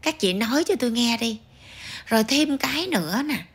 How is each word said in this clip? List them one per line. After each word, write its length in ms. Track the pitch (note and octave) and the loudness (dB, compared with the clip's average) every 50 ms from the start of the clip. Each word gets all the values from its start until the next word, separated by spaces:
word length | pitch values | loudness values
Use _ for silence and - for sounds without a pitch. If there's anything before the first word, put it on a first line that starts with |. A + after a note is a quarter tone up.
| - | -2
Các 160 | - D#4 - | -2 -2 0
chị 140 | - F#3+ F3+ | 0 0 0
nói 320 | G3 A3+ A3 A#3+ D4 F4 | 0 0 0 2 0 2
cho 100 | - G4+ A3+ | 2 0 0
tôi 100 | B3+ A#3+ | 0 0
nghe 260 | A3+ A#3+ A#3+ A#3 A#3 | 0 2 2 2 2
đi. 220 | A3+ A#3 A#3 A3 G#3+ - - - - - - - - - - - - - | 0 -2 -4 -4 -6 -10 -20 -20 -20 -20 -20 -20 -18 -16 -14 -14 -14 -6
Rồi 180 | - A3 A3 A3 | 2 4 4 4
thêm 340 | A3+ C4+ C#4+ D4+ D4+ C#4+ C4+ | 4 4 2 2 2 2 -2
cái 280 | - C4 C4 D4 F4 | -2 -2 -2 -2 -2
nữa 360 | F#4+ E4+ G#3+ E3 D3+ F3+ A#3 C#4+ | 0 0 -2 0 0 -2 -2 -2
nè. 120 | D4+ D4 F3+ - - _ | -2 -4 -4 -6 -10 _